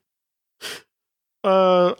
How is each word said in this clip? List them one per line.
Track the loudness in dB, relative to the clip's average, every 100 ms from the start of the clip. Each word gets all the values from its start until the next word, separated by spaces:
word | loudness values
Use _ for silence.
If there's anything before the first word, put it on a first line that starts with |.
| _ _ _ _ _ _ -18 -18 _ _ _ _ _ _
Uh, | -2 0 2 2 0